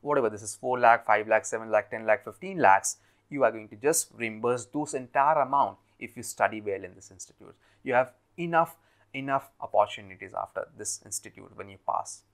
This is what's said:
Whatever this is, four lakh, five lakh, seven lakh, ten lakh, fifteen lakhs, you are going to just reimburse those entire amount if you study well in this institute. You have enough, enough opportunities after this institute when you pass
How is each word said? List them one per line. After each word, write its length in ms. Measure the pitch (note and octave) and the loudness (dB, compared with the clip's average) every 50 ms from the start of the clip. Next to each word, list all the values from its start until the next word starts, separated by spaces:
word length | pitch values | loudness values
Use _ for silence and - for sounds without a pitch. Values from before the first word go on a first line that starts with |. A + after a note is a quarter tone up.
Whatever 280 | - C#3+ D3 C#3+ B2 A2 | -2 2 2 2 2 0
this 140 | G#2+ G2+ G#2+ | -2 -4 -10
is, 120 | G#2+ - | -12 -12
four 240 | - - B2+ B2+ B2 | -8 -4 -4 -2 4
lakh, 240 | A#2+ A#2 A#2 A#2 - | 6 6 6 6 6
five 240 | - G#2+ G#2+ G#2+ | 2 2 2 4
lakh, 180 | A2 A2 G#2+ - | 2 2 2 2
seven 260 | - - A2+ A2+ A2 | 0 -8 -8 -4 0
lakh, 180 | A2 G#2 G#2 - | 0 0 0 0
ten 160 | - A2+ A2+ | -10 -8 0
lakh, 180 | A2 G#2+ G#2 - | 0 0 0 0
fifteen 360 | A#2 G#2 - - F#3 G3 F3 | -14 -14 -12 -12 -10 -4 4
lakhs, 380 | C3 G2 F#2+ G2 - - - _ _ _ _ _ _ _ | 6 6 6 6 4 -2 -8 _ _ _ _ _ _ _
you 120 | - C#3 C3 | -2 2 2
are 80 | A2+ | 2
going 180 | A2 A2+ G#2+ G#2 | 2 -2 -14 -16
to 60 | A2+ | -18
just 360 | G#2+ A#2 C#3+ E3 - - - - | -4 0 0 0 0 -2 -6 -8
reimburse 500 | - A#2 A2+ A2 A2 A2+ A#2+ B2 B2 - | -8 -6 -6 -6 -4 -2 -2 -2 -2 -4
those 280 | _ _ D3 D3+ C#3+ - | _ _ -6 -6 -4 -6
entire 480 | C3+ B2+ A#2+ - C#3+ C3+ D3 D#3 D3+ | -8 -8 -2 0 2 2 4 4 2
amount 360 | C#3 B2+ C#3 C#3+ C3 G2 G2 _ _ _ _ | 2 2 2 0 0 0 -2 _ _ _ _
if 180 | _ - A2+ - | _ -18 -16 -14
you 60 | B2 | -14
study 400 | A#2 - - - A2+ G2 G#2+ A2 | -14 -14 -2 0 0 0 0 -4
well 220 | G#2 G#2 G2 F#2+ F#2+ | -6 -6 -6 -6 -8
in 100 | F2+ F#2 | -14 -16
this 160 | G2 - - | -20 -20 -20
institute. 460 | F#2+ F#2+ - - _ _ - - - _ _ _ _ _ _ | -20 -20 -20 -20 _ _ -20 -20 -20 _ _ _ _ _ _
You 120 | - B2 | 0 2
have 180 | B2 C3 - _ _ _ _ _ | 2 0 0 _ _ _ _ _
enough, 400 | - E3+ E3+ E3 D#3+ E3 - - _ _ _ _ _ _ _ _ | -8 -6 0 2 2 2 2 -2 _ _ _ _ _ _ _ _
enough 360 | C#3 C3+ C#3 C#3 C#3 - - _ _ | -10 -4 -2 -2 -2 -2 -6 _ _
opportunities 760 | - - - G#2 G#2 G#2 - - G#2 F#2+ F#2+ F#2+ G2 F#2+ - G2 | -12 0 2 2 2 2 0 -14 -16 -18 -16 -16 -16 -10 -8 -8
after 300 | G2+ G2 _ - G2 - _ | -8 -6 _ -10 -10 -10 _
this 240 | G2+ G#2 - - - _ | -12 -10 -8 -8 -10 _
institute 480 | A2 G#2 - - A2 _ - F#2 F2+ - | -10 -12 -10 -10 -12 _ -18 -20 -20 -16
when 120 | G#2+ G2 | -16 -16
you 100 | G2+ G2 - _ | -16 -16 -12 _
pass 360 | - - - - - - - _ _ | -4 -4 -4 -4 -6 -14 -18 _ _